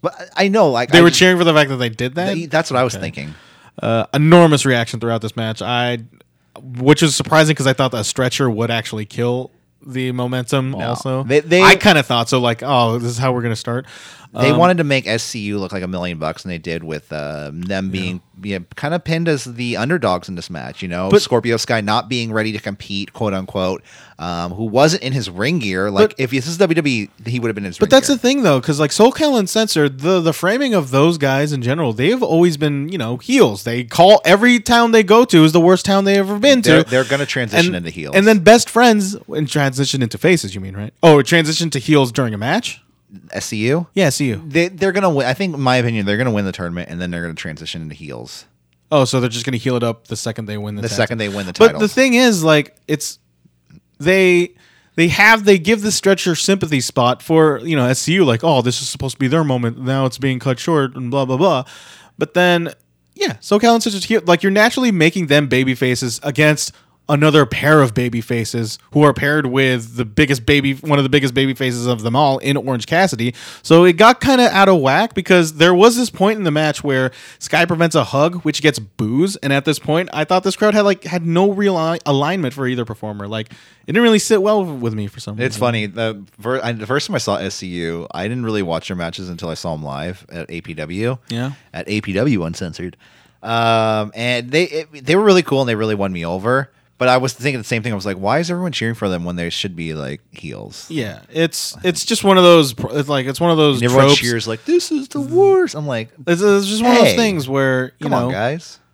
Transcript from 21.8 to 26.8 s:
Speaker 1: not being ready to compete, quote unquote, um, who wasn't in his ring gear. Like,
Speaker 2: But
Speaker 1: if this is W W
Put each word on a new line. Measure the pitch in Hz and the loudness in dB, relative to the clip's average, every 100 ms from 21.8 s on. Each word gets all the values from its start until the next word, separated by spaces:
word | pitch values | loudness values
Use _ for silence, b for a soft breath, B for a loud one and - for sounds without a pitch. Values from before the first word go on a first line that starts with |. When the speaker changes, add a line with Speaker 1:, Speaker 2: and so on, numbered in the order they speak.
Speaker 1:
not | 104 110 113 | 0 -2 -2
being | 123 117 | -6 -4
ready | 110 110 | -4 -4
to | 104 | -4
compete, | 107 101 - 98 98 | -10 -12 -10 -10 -10
quote | - 107 | -6 -4
unquote, | 95 92 101 92 95 _ b b b | -4 -6 -4 -4 -6 _ b b b
um, | 82 87 87 | -10 -8 -8
who | 90 | -8
wasn't | 113 110 151 175 | -4 2 2 2
in | 127 | -4
his | 131 95 | -6 -6
ring | 87 117 175 | -4 -2 -2
gear. | 107 92 101 | -2 -2 -2
Like, | 98 151 | 2 0
Speaker 2:
But | - | 0
Speaker 1:
if | 131 | -4
this | 135 127 | -4 -6
is | 170 | -2
W | 190 | 0
W | 165 | 0